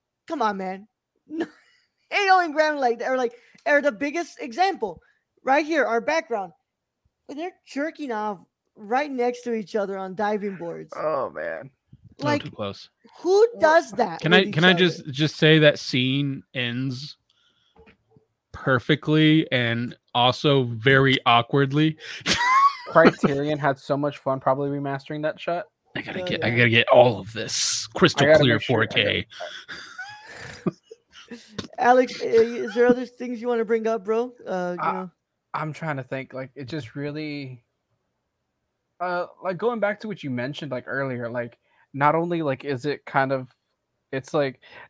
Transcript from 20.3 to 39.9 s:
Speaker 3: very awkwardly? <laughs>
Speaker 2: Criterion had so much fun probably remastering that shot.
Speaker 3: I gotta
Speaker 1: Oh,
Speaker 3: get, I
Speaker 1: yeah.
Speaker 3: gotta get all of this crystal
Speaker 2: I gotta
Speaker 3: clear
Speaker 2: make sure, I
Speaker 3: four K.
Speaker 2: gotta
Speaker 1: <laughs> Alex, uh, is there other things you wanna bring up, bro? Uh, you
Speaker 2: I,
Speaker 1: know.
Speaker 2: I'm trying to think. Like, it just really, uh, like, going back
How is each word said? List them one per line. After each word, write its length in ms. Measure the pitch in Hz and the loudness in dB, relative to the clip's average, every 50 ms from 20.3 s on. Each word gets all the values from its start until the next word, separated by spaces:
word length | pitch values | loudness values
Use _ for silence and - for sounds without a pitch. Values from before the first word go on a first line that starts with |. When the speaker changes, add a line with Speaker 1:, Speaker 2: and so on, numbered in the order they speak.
| 120 - - 151 139 139 127 | 2 2 2 2 2 2 2
Speaker 3:
very 540 | 120 117 110 110 139 135 135 135 135 131 131 - | -2 -4 0 4 4 6 6 6 4 2 2 4
awkwardly? 720 | 127 117 117 117 - - 143 139 135 139 151 156 160 156 - - - - - - | 6 6 4 4 2 0 0 0 2 2 2 2 0 0 -4 -12 -16 -14 -8 -4
<laughs> 120 | - - - 960 1017 1047 1047 1077 1077 - - - - | -2 -2 0 2 2 4 4 4 2 0 -2 -4 2
Speaker 2:
Criterion 680 | - 165 165 - - - - 151 139 139 143 151 151 | 6 8 8 8 6 4 -2 -2 0 -2 -2 -2 -2
had 220 | 143 143 139 135 - | 0 0 -2 -2 -2
so 160 | - - 143 | -2 -4 -2
much 220 | 143 143 143 135 | -2 -2 -4 -6
fun 220 | - - 139 135 127 | -6 -4 -4 -4 -2
probably 300 | - 135 131 139 143 143 | 0 0 0 0 -2 -4
remastering 520 | 143 143 143 139 139 135 - - 156 151 151 | -4 -4 -6 -6 -6 -8 -8 -10 -8 -6 -6
that 160 | 156 - - | -6 -6 -6
shot. 260 | - 175 170 175 - - _ _ _ _ - | -6 -6 -6 -6 -6 -12 _ _ _ _ -12
Speaker 3:
I 60 | - | -10
gotta 200 | - - - 185 | -10 -8 -8 -8
Speaker 1:
Oh, 40 | 180 | -6
Speaker 3:
get, 180 | - - - 113 | -6 -4 -2 -2
I 40 | |
Speaker 1:
yeah. 100 | 113 120 | 0 2
Speaker 3:
gotta 120 | 120 120 117 | 4 4 4
get 180 | 113 117 117 - | 4 4 4 6
all 300 | - 123 120 123 110 95 | 8 8 8 6 4 -2
of 120 | 92 110 | -8 -10
this 560 | 110 107 110 - - - - - - - - | -8 -8 -6 -4 -2 -2 0 0 0 -2 -4
crystal 380 | - - - 185 147 - - 143 | -6 0 2 2 4 4 4 4
Speaker 2:
I 40 | 147 | 6
gotta 80 | 156 151 | 6 6
Speaker 3:
clear 160 | 147 123 113 | 6 4 2
Speaker 2:
make 60 | 107 - | 2 0
sure, 200 | - 123 110 113 | 0 0 0 0
I 20 | |
Speaker 3:
four 20 | |
K. 380 | 110 - 117 104 101 98 95 - - - - - - - - - - - - - - - - 762 807 855 880 855 - - - - - - - | 0 0 0 0 0 0 -2 -4 -8 -12 -14 -14 -14 -14 -16 -16 -16 -18 -16 -18 -18 -16 -16 -16 -16 -16 -18 -20 -20 -18 -18 -16 -16 -12 -8
Speaker 2:
gotta 120 | - - - _ _ - 440 _ _ _ - - - - | -8 -8 -8 _ _ -20 -20 _ _ _ -20 -20 -20 -20
Speaker 1:
<laughs> 460 | 233 226 - - 214 202 - - - | -20 -20 -20 -18 -16 -16 -16 -12 -4
Alex, 440 | - - 240 247 254 254 254 - - | 0 4 6 6 6 4 2 0 -6
uh, 40 | - | -2
is 480 | - 233 226 226 233 240 233 - 226 196 | 2 4 4 4 4 0 -6 -6 -4 0
there 140 | 240 240 | 2 4
other 180 | 247 247 254 254 | 4 4 2 0
things 360 | - - - 247 247 247 214 | -10 -10 -10 -10 -8 -8 -6
you 60 | 226 | -4
wanna 180 | 247 240 226 226 | -2 -2 -2 0
bring 220 | 196 233 226 220 | 0 -2 -2 0
up, 160 | 226 226 226 185 | -2 -4 -4 -2
bro? 300 | 208 220 226 247 247 240 - - | -2 -2 -2 -2 -4 -8 -14 -10
Uh, 300 | - 190 180 180 180 180 | -6 -6 -4 -4 -4 -4
you 60 | 175 - | -4 -4
Speaker 2:
I, 80 | 165 - | -4 -4
Speaker 1:
know. 180 | 185 185 175 _ _ _ _ _ _ _ _ - | -4 -6 -10 _ _ _ _ _ _ _ _ -10
Speaker 2:
I'm 200 | 147 156 156 143 | -8 -8 -8 -8
trying 240 | - 170 160 143 | -8 -6 -6 -6
to 60 | 135 123 | -6 -8
think. 300 | - 139 135 131 - - | -8 -10 -10 -10 -10 -12
Like, 180 | 127 131 131 - | -12 -12 -12 -14
it 100 | 139 143 | -16 -12
just 300 | 120 160 156 123 - - | -10 -10 -10 -10 -10 -10
really, 680 | 143 143 147 143 156 156 151 147 143 139 131 127 117 _ _ _ _ _ _ _ _ _ _ _ _ _ _ _ _ _ _ _ _ _ _ _ _ _ _ _ - | -10 -8 -8 -8 -8 -10 -10 -10 -10 -12 -12 -16 -18 _ _ _ _ _ _ _ _ _ _ _ _ _ _ _ _ _ _ _ _ _ _ _ _ _ _ _ -8
uh, 280 | 175 180 175 180 170 - - _ - | -6 -4 -4 -4 -6 -8 -10 _ -8
like, 140 | 185 190 | -8 -6
going 220 | 156 202 240 240 220 | -4 -2 -2 -2 0
back 200 | 196 202 | -2 -2